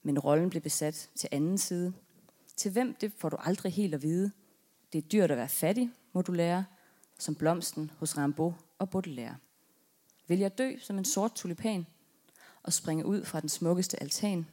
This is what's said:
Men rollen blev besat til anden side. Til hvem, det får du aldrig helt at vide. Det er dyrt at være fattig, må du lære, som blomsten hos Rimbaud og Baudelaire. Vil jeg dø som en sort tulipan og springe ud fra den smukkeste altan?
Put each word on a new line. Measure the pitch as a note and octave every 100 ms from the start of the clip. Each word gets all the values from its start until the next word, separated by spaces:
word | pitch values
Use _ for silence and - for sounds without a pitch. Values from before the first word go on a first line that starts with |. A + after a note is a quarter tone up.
Men | D#3 C#3+
rollen | C#3+ D3+ F3+
blev | F3
besat | D3+ - D3+ D#3 - -
til | -
anden | C#3+ D#3 F#3+
side. | - F3 F3+ F#3 _ _ - _ - -
Til | G#3
hvem, | F#3+ B3 -
det | G#3+ -
får | D#3+
du | D3+
aldrig | D#3+ G3+ F#3+
helt | E3+ G3+
at | D3+
vide. | D3+ E3+ G3+ - _ _ _ _ _
Det | D#3+
er | D3
dyrt | G#3+ F3
at | C3
være | A#2+
fattig, | - D#3+ G#3+ B3 - _
må | F3+
du | F3+
lære, | F3 E3+ F3+ F#3+ - _ _ - -
som | -
blomsten | D3+ D3+ E3+ E3+ - D3+ -
hos | D#3 D3+
Rimbaud | C#3+ D3 E3 E3+ - _
og | F#3+
Baudelaire. | F#3+ F3+ B2+ A#2 C3 _ _ _ _ _ _ _ _ -
Vil | F3+
jeg | G3 G3
dø | C4 B3+
som | - G3
en |
sort | F#3+ - A3
tulipan | - F3+ E3+ A3 G3 E3 _ _ _ _ _ - -
og | -
springe | - - D#3+ -
ud | G3+
fra | - D#3+
den | D3+
smukkeste | - E3+ F3+ F#3 -
altan? | C#3+ - G#3 F#3 D#3+